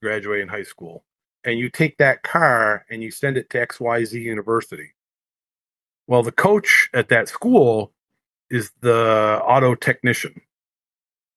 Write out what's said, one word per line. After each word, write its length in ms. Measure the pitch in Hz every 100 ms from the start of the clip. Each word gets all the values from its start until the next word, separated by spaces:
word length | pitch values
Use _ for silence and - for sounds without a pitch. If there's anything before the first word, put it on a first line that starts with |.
graduating 480 | 107 107 101 101 95
high 140 | 101
school. 420 | 92 - 85 85 - _ _ _ 120
And 120 | 117
you 120 | 123
take 280 | - 156 -
that 220 | 139 127
car 640 | - 170 156 117 107 104 -
and 120 | 113
you 100 | 110
send 260 | - 139 131
it 120 | -
to 100 | 127
X 180 | 120 -
Y 240 | 117 117
Z 160 | 110 117
University. 720 | 117 107 101 113 - 80 78 _ _ _ _ _ _ _ _ _ _ _ -
Well, 140 | 123
the 120 | 117
coach 560 | - 190 208 202 - -
at 140 | 127 113
that 220 | 117 -
school 640 | - 240 247 123 110 104 _ _ _ _ _ _
is 220 | 123 104 _
the 580 | 120 113 113 110 107 107
auto 320 | - 131 131
technician, 680 | 120 - 127 123 117 - - - _ _ _ _ _ _ _ _